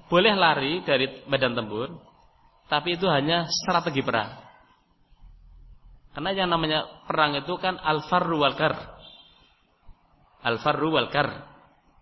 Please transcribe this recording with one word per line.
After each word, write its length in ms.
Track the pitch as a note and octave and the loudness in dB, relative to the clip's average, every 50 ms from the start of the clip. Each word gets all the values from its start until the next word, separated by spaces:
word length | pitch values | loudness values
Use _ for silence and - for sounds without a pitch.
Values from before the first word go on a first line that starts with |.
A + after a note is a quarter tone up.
| - | -4
boleh 280 | - - F3+ G3+ A3+ G3+ F#3+ | 2 4 6 6 6 4 4
lari 420 | F3 D#3+ D3 C#3+ C3+ C#3+ E3 F#3 - | 4 4 4 4 0 -2 -2 -2 0
dari 400 | D3+ C#3+ B2+ C3 C3+ - - - | 2 2 2 2 0 -4 -8 -6
medan 320 | C#3+ C#3 B2+ C3 B2 A#2 A#2+ | -2 0 2 2 2 0 -2
tempur, 400 | A2 G#2 G#2 G#2+ C3 E3 E3+ - - - _ _ _ _ _ _ _ _ _ _ _ - | -4 -4 -4 -6 -6 -6 -10 -14 -20 -20 _ _ _ _ _ _ _ _ _ _ _ -2
tapi 280 | D3+ D3 D3 F3 F3 E3 | -2 -2 0 -2 -2 0
itu 80 | G3 F#3 | 2 2
hanya 360 | D3+ C#3 C#3 D#3 E3+ F3 E3 - | 2 2 2 2 0 0 0 -2
strategi 520 | - - - F#3 F3+ E3+ E3+ E3+ C#3 C3+ | -4 -4 -2 0 0 0 0 0 0 0
perang. 300 | - C3+ B2+ A2+ G#2+ - - - - - - - _ _ _ _ _ _ _ _ _ _ - - - - - - - - - - - - - - - - - - _ - - | 0 0 0 0 -2 -2 -8 -16 -20 -20 -20 -20 _ _ _ _ _ _ _ _ _ _ -20 -20 -20 -20 -20 -20 -20 -20 -20 -20 -20 -20 -20 -20 -20 -20 -20 -20 _ -16 -12
Karena 180 | C#3+ D#3 F#3+ | -8 -6 -4
yang 160 | G3 G3 F#3 F3 | -2 -2 0 0
namanya 400 | E3+ E3 D#3+ D#3 D#3 D3+ - - - - - | 0 0 0 0 0 -2 -2 -6 -10 -14 -8
perang 320 | - - D#3 D3+ D3 C#3+ | -4 0 2 2 2 2
itu 180 | C#3 C#3 D#3+ F3+ - | -2 -4 -4 -6 -4
kan 160 | - F#3 F3+ | -2 -4 -4
al-farru 640 | - - D#3+ D#3 D3 - - F3+ F3+ F3 E3+ E3 D3+ | -2 0 0 0 0 0 2 2 2 2 2 0 2
wal 160 | C#3+ C3+ C3+ | 2 2 2
kar. 400 | - D#3 D3 - - - - - - - - - - - _ _ _ _ _ _ _ _ _ _ _ _ - - _ _ _ _ _ _ _ _ _ | 2 0 0 0 -2 -8 -16 -18 -20 -20 -20 -20 -20 -20 _ _ _ _ _ _ _ _ _ _ _ _ -20 -20 _ _ _ _ _ _ _ _ _
Al-farru 540 | - A#2+ A#2 A2 - D3+ D3+ C3+ D3 D#3+ D#3+ | -4 -4 -4 -2 0 -2 0 0 0 0 0
wal 160 | C3+ A#2 - | 0 -2 0
kar. 400 | - C#3+ C#3+ - - - - - - - - _ _ _ _ _ _ _ | 0 -2 -2 -2 -4 -10 -16 -20 -20 -20 -20 _ _ _ _ _ _ _